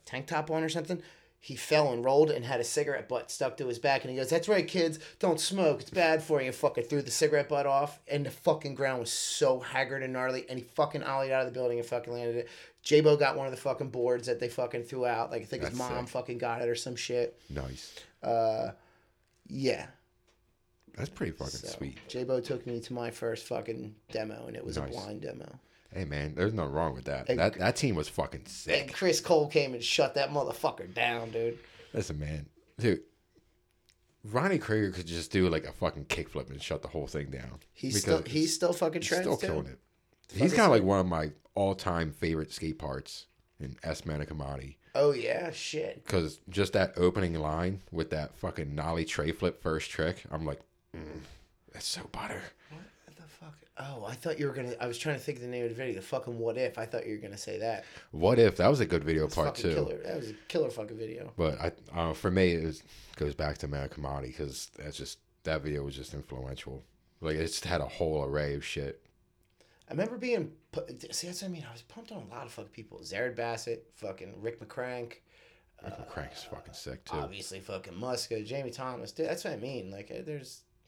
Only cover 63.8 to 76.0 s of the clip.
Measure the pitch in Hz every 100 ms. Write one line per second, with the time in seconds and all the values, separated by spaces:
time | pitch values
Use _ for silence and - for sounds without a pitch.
63.8 | 69 - 69 69 67 65 73 65 - -
64.8 | 76 73 69 - _ _ - 78 73 73
65.8 | 69 69 69 71 - 64 65 67 - 67
66.8 | - _ _ - 80 78 80 - - 87
67.8 | 67 - 82 78 69 73 73 71 - -
68.8 | 69 - _ _ _ _ _ _ _ _
69.8 | - 143 214 240 247 226 160 - _ -
70.8 | - 127 - - 175 175 190 170 117 117
71.8 | - - 233 208 110 120 127 - 98 -
72.8 | 107 92 - 98 123 117 117 113 120 113
73.8 | - - 104 95 92 98 110 117 104 -
74.8 | 123 123 120 - _ _ - _ _ _
75.8 | - -